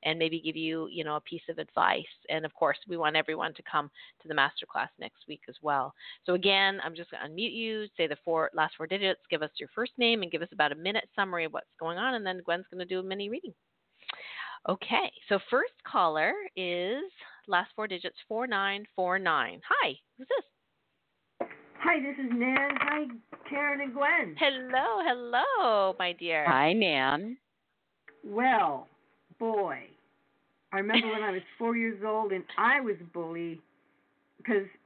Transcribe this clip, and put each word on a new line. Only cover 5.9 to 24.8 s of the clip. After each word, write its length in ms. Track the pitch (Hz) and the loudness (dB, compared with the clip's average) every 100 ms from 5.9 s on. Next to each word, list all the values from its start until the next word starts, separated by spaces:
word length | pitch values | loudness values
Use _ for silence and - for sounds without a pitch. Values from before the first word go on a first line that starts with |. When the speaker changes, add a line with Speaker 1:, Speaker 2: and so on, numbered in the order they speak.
| - - - - | -6 -18 -12 0
Speaker 1:
So 80 | |
again, 460 | 180 190 196 196 196 | 2 4 6 4 2
I'm 100 | 160 165 | -6 -8
just 140 | 170 | -14
gonna 180 | - 143 | -12 -12
unmute 260 | 160 226 226 | -6 -6 -4
you, 300 | 226 220 208 - | -4 -4 -8 -2
say 120 | 165 | -2
the 100 | 147 - | -2 -2
four, 260 | 165 160 | 0 0
last 220 | - 156 - | 0 -2 -2
four 120 | 160 | -4
digits, 340 | 190 196 180 _ | 0 0 -2 _
give 120 | 160 | -4
us 80 | 151 - | -4 -8
your 100 | - | -10
first 200 | - 247 - | -6 -6 2
name, 260 | 233 226 | 2 2
and 80 | 180 | 0
give 100 | 160 | -4
us 80 | 170 | -6
about 220 | 202 151 | 2 2
a 20 | 147 | 2
minute 320 | 170 214 - - | -2 -2 -4 -2
summary 300 | 196 175 160 | -2 0 -4
of 80 | |
what's 180 | 143 - _ | -4 -10 _
going 180 | 165 175 | -6 -2
on. 180 | 240 247 | -2 -2
And 100 | 196 | -2
then 160 | 185 | -4
Gwen's 220 | 180 170 185 | -2 -2 -2
gonna 160 | 180 180 | -10 -4
do 140 | 185 | -4
a 40 | |
mini 260 | 190 190 202 | -4 -6 -6
reading. 240 | 254 359 - _ _ _ _ - - - - - - - | -6 -10 -18 _ _ _ _ -14 -12 -12 -12 -12 -8 -4
Okay, 420 | 190 - - 381 - - | -4 0 0 0 -6 0
so 120 | 202 - | 0 2
first 240 | 247 466 _ - | 0 0 _ -4
caller 460 | 254 175 156 165 381 392 - | 2 2 4 0 0 -6 -6
is 480 | 180 175 180 254 370 - - - - | -4 -2 -2 -4 -6 -12 -20 -20 0
last 240 | 180 - - | 0 0 -4
four 120 | 214 | -6
digits, 280 | 185 180 - - | -4 -8 -10 -8
four 180 | 220 254 | -4 -2
nine 400 | 208 196 196 208 - | 0 0 -2 -8 -4
four 220 | 180 185 | 0 2
nine. 420 | 185 151 113 90 - | 4 2 2 -4 0
Hi, 260 | 554 480 131 _ _ | 2 2 -2 _ _
who's 100 | 262 | -2
this? 1200 | 508 - _ _ _ _ _ _ _ _ _ - - - - | -2 -2 _ _ _ _ _ _ _ _ _ -10 -10 -20 -4
Speaker 2:
Hi, 200 | 330 330 | 2 2
this 140 | 277 277 | 0 -4
is 80 | 269 | -2
Nan. 380 | 240 247 262 277 277 | 2 2 2 2 0
Hi, 260 | 285 302 285 233 _ - - | 0 -2 -4 -8 _ -20 -8
Karen 320 | 277 294 285 | -2 0 0
and 100 | 277 | -4
Gwen. 420 | 247 285 339 226 151 | 0 4 4 2 2
Speaker 1:
Hello, 640 | 302 262 254 254 | 2 2 0 0